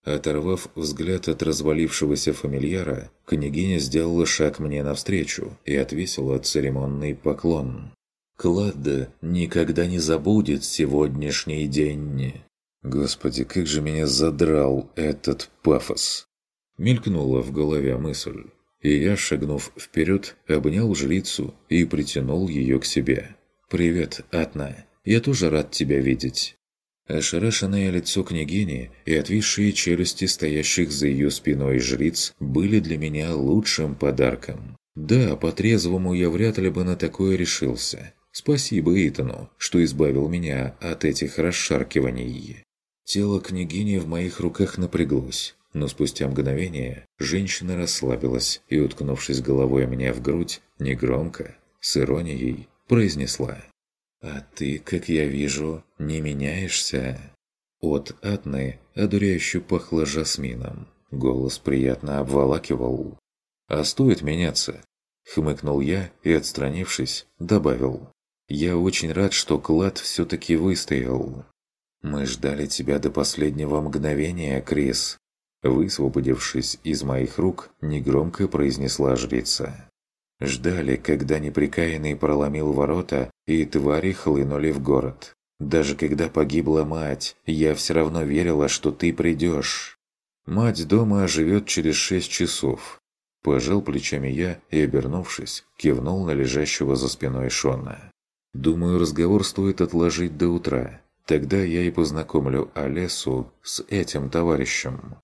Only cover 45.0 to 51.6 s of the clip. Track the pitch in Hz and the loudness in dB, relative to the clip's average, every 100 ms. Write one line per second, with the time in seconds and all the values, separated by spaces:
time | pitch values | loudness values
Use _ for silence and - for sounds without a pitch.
45 | 76 69 65 - - _ _ 76 69 - | 2 0 0 -8 -8 _ _ -6 -6 -2
46 | 69 - 69 67 67 69 90 76 62 64 | -2 0 -2 0 0 -2 -4 -6 -8 -10
47 | - _ 69 90 98 - 90 90 85 - | -18 _ -2 -2 -2 -4 -4 -2 -2 -2
48 | 65 60 64 62 - - _ 76 69 - | -2 0 0 0 -2 -4 _ 0 0 -2
49 | 71 67 - 67 64 67 67 67 64 64 | -4 -4 -2 -2 2 2 4 2 0 0
50 | 64 62 64 82 85 - _ _ 69 62 | -2 -2 -2 -2 -2 -8 _ _ -4 0
51 | 62 64 85 - - - | 0 0 -2 -8 -14 -14